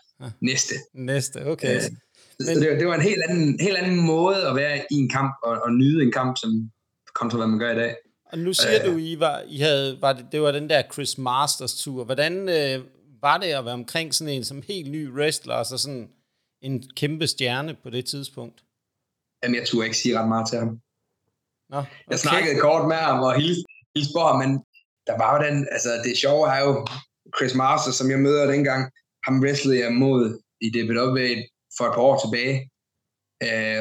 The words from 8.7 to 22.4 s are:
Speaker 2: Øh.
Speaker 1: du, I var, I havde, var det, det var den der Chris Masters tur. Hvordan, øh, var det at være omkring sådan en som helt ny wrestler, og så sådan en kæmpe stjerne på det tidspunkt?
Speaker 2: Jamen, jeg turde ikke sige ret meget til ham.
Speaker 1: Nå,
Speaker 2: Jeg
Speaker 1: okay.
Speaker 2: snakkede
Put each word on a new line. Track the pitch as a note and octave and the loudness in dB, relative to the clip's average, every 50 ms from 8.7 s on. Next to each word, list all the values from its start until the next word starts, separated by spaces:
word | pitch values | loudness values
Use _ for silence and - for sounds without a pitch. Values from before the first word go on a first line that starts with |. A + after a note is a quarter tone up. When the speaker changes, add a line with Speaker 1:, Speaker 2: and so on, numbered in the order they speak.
| A3 G#3+ - | 2 2 2
Speaker 2:
Øh. | F#3+ E3+ | 2 0
Speaker 1:
du, | D#3+ | 0
I | D#3+ E3 E3 D3+ | -2 -4 -4 -2
var, | E3 D3+ C#3+ - - - | 0 0 0 -2 -8 -10
I | D3 C#3 | -4 -2
havde, | D3 D#3 C#3+ C#3 C#3 C3+ C3 - | 2 2 2 2 0 -2 -4 -2
var | C#3 C#3 C3+ | 0 0 0
det, | B2 A#2+ - - | -2 -4 -6 -2
det | D3+ D3+ | 0 2
var | D3 C#3 | 2 0
den | D3 D3 D3+ | 0 0 2
der | D#3 C#3 B2 - - | 2 2 2 0 -6
Chris | - C#3 - - - | -8 -6 -6 -6 -4
Masters | C3 B2 B2 C3+ D3 C#3 - - C3 A#2 - | -2 0 0 2 2 0 -2 -4 -6 -8 -8
tur. | - - D3 C3 B2+ A#2 | -8 -8 -8 -8 -8 -6
Hvordan, | A2 C3+ C3 D3 D#3+ F3 F#3+ G3 F#3 | -4 -2 0 0 0 -2 -2 -2 -2
øh, | E3+ D#3 C#3+ C3+ C3 C3 B2+ - _ _ _ _ C3+ A#2 - C#3+ | 0 0 0 0 -2 -4 -6 -12 _ _ _ _ _ _ 2 2
var | D#3 F3 | 2 2
det | G3 | 2
at | E3+ D3 C3+ A#2+ | -2 -2 -4 -4
være | A#2 B2 B2 A#2 | -6 -6 -8 -8
omkring | - - E3 E3 D3+ C3+ | -6 -6 -6 -4 -2 -4
sådan | - D#3+ D3+ C#3 | -4 -2 -4 -4
en | C3 A#2 | -6 -6
som | - C#3 C#3 C3+ - | -8 -10 -12 -10 -10
helt | G3+ F#3 D3+ C3+ | -10 -10 -8 -8
ny | D3 D#3 D3+ C3 B2 | -8 -8 -8 -8 -4
wrestler, | C#3 D3 D#3 D3+ - - B2 A#2+ | -2 -2 -2 -2 -4 -6 -6 -4
og | A#2+ A#2 | -4 -4
så | A#2+ C3 B2 | -4 -6 -6
sådan | B2+ C#3+ C#3 B2 A2 - _ _ _ _ _ _ _ _ _ _ - | -6 -6 -8 -10 -12 -14 _ _ _ _ _ _ _ _ _ _ -8
en | C3+ C3+ B2 - - - | -6 -6 -6 -8 -10 -8
kæmpe | - D3 D3 D#3 D#3 E3 | -4 -4 -4 -2 -2 -2
stjerne | - - - C3+ A#2+ B2 C3+ D3 D#3+ C#3+ - - | -4 -2 -2 -2 -2 -2 -2 -6 -8 -10 -12 -12
på | B2+ | -10
det | A2+ B2 B2+ - - | -8 -6 -6 -6 -8
tidspunkt? | C#3 C3+ - - B2+ A#2+ A2+ - _ _ _ _ _ _ _ _ _ _ _ _ _ _ _ _ _ - | -10 -10 -12 -14 -14 -16 -16 -18 _ _ _ _ _ _ _ _ _ _ _ _ _ _ _ _ _ -2
Speaker 2:
Jamen, | B2 A#2+ A#2+ | -2 -2 0
jeg | A#2+ | 0
turde | - - A#2 A2 | 0 0 0 0
ikke | A2+ A2 - - | 0 -2 -2 0
sige | B2 A2+ A2+ | 0 2 2
ret | A2 A2+ | 2 2
meget | A2+ A2+ A2+ - | 2 0 0 -2
til | B2 A2+ | -2 -2
ham. | A#2 A2+ A2+ A2+ - _ _ _ _ _ _ _ _ _ _ _ _ _ _ _ _ - | -2 -4 -6 -8 -14 _ _ _ _ _ _ _ _ _ _ _ _ _ _ _ _ -10
Speaker 1:
Nå, | C3+ | -8
Speaker 2:
Jeg | C#3+ C#3 - - - - | -8 -8 -8 -10 -16 -10
Speaker 1:
okay. | - C3 | -6 -4
Speaker 2:
snakkede | - - C#3+ E3+ F#3 | -2 0 0 2 2